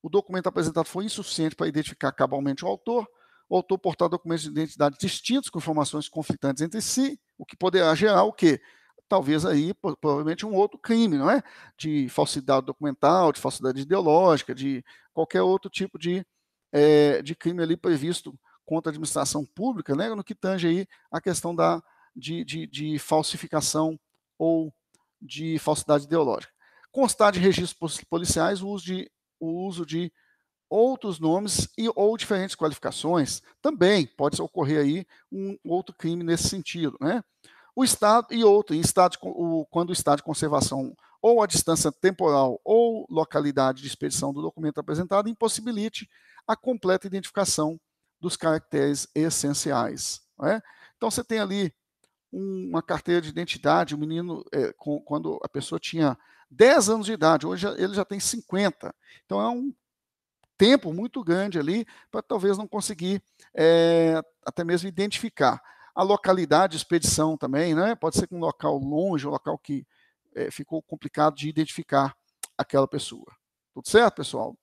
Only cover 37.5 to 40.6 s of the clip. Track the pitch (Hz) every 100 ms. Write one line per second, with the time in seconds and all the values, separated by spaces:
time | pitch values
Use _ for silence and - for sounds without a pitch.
37.5 | _ _ - 262 - 208 226 233 233 220
38.5 | 202 208 156 165 - 180 - 190 175 170
39.5 | 165 151 165 170 175 - 143 - 151 156
40.5 | 143